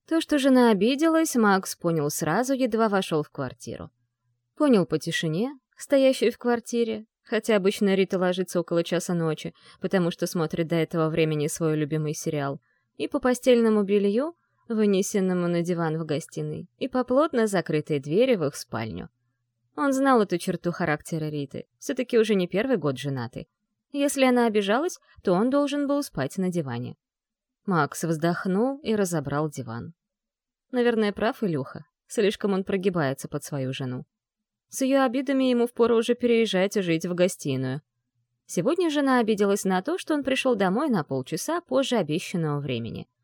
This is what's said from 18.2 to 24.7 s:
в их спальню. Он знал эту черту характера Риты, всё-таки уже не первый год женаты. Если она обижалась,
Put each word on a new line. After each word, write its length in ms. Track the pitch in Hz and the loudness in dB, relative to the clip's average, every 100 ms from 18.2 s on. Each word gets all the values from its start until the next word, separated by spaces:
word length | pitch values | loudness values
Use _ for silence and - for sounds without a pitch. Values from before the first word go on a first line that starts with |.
| 262 214 | 2 2
в 80 | |
их 100 | 143 | -2
спальню. 560 | - - 113 113 85 - _ _ _ _ _ _ | -6 -10 -8 -8 -10 -12 _ _ _ _ _ _
Он 180 | - 285 | -4 0
знал 300 | 262 269 247 | 2 4 4
эту 160 | 202 175 | 2 -2
черту 320 | - 170 175 | -4 -4 -4
характера 540 | 175 170 151 - 165 | -2 -2 -2 -4 -6
Риты, 420 | 156 151 143 - - _ | -4 -6 -8 -10 -14 _
всё-таки 360 | - - 247 233 | -8 -6 0 2
уже 200 | 220 202 | 4 2
не 100 | 175 | 0
первый 300 | 185 262 226 | 0 0 0
год 220 | 147 127 | 0 -4
женаты. 500 | 139 135 117 - - _ _ _ _ | -4 -6 -6 -10 -16 _ _ _ _
Если 320 | 285 285 277 | -2 0 2
она 200 | 262 247 | 4 4
обижалась, 560 | 233 208 196 | 4 2 2